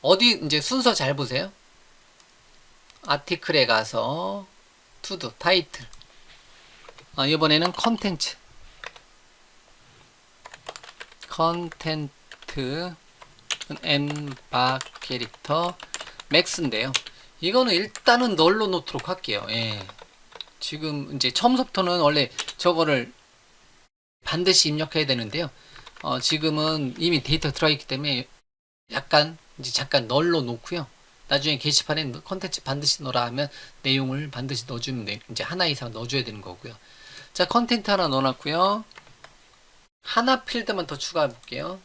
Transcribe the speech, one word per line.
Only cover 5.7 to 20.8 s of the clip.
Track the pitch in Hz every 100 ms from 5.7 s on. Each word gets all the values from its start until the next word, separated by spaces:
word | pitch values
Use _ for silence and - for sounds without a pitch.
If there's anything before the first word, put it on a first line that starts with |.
| - - - - - - - - - - - - - - -
아, | 139
이번에는 | 156 156 151 175
컨텐츠. | - 233 226 202 170 - - - - - - - - - _ _ _ - - _ _ - - - _ _ _ - - - - - - - - -
컨텐츠 | - 165 170 170 - 160 156 143 _ - - - - 127 147 180 160 _ _ - - - - - 147
엔바 | 170 143 143 147 147 131 - 123 127 131 - -
캐릭터 | - 127 113 - - 151 175 - - - - - -
맥스인데요. | 151 180 - 151 110 131 131 - - - -
이거는 | 165 233 247
일단은 | 175 208 - - 240 247 175
널로 | 160 214 208
놓도록 | 180 - 139 -
할게요. | 185 - 104 107
예. | 113 113 107 95 - - _ - - - _
지금 | - 151